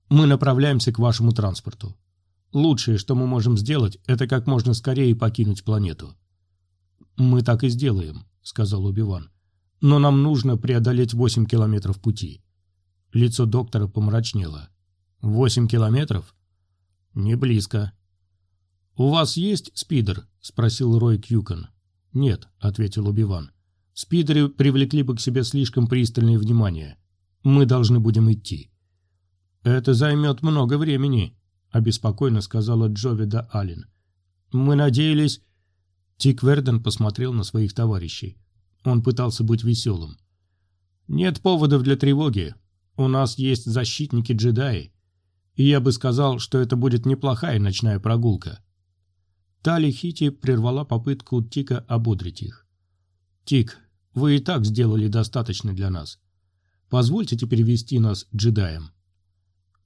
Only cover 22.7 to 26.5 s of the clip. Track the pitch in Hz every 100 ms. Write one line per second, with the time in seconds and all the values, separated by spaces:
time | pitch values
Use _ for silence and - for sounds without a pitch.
22.7 | 101 101 107 101 104 104 87 71 _ _
23.7 | _ _ - - 170 151 151 143 - 139
24.7 | 135 135 147 131 120 131 127 117 143 123
25.7 | 127 117 127 113 123 117 113 107